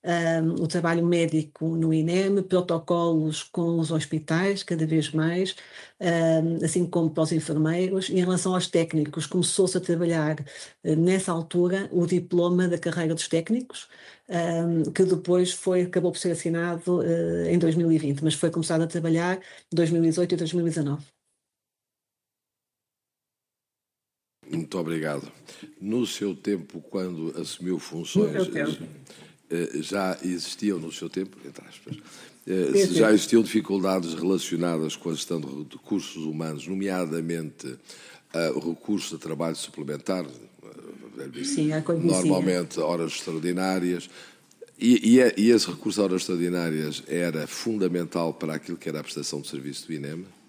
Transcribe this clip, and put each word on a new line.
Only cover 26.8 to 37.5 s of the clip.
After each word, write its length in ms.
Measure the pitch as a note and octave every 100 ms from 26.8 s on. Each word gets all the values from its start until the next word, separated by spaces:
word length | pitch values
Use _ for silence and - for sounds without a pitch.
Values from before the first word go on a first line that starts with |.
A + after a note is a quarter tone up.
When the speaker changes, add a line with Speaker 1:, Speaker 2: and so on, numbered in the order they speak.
Speaker 2:
quando 520 | - G2 F#2 E2+ D#2+ C#2+
assumiu 380 | D2+ - F2+ E2+
funções, 560 | - E2 E2+ F#3+ G#3+
Speaker 1:
No 180 | G3+ F#3
meu 0 |
tempo. 320 | D#3+ D3 D3+ - - - - - _ _
Speaker 2:
eh, 200 | E2+ E2+ -
já 360 | - G2+ F#2+ F2+
existiam 560 | F2+ F2+ - - G#2 F#2
no 120 | E2
seu 180 | - E2+
tempo, 280 | - F#2+ - C#2+
entre 180 | - -
aspas, 300 | - - - - - - - -
eh, 180 | F#2 D#2
Speaker 1:
Sim, 80 |
Speaker 2:
se 140 | E2+ F2+
Speaker 1:
sim. 60 | F2+
Speaker 2:
já 180 | A2
existiam 300 | G#2+ - A#2
dificuldades 720 | G#2 A2 - G2 F#2+ F#2+ E2+ D#2+
relacionadas 800 | F2 F#2 - E2 F2 E2 D#2 -
com 160 | F2
a 20 |
gestão 260 | D#2 - E2+
de 60 | C#2
re-, 200 | C#2 D2
de 120 | -
recursos 460 | - G2+ - E2 D#2
humanos, 420 | D#2 D#2+ D2 E2+
nomeadamente, 1120 | F#2+ G2 F#2 E2+ E2 E2 E2 D#2